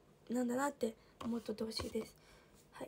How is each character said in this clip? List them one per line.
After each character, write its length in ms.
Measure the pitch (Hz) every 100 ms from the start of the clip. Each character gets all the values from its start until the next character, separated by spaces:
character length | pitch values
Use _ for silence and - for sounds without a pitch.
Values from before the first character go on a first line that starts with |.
| - - -
な 120 | 240 247
ん 20 |
だ 80 | 247
な 140 | 285
っ 20 |
て 220 | 285 226 - - -
思 160 | 233 233
っ 40 |
と 100 | 226
っ 40 | 214
て 100 | 226
ほ 60 |
し 140 | 220 240
い 40 |
で 160 | 226 220
す。 100 | - - - - - -
は 140 |
い、 20 | -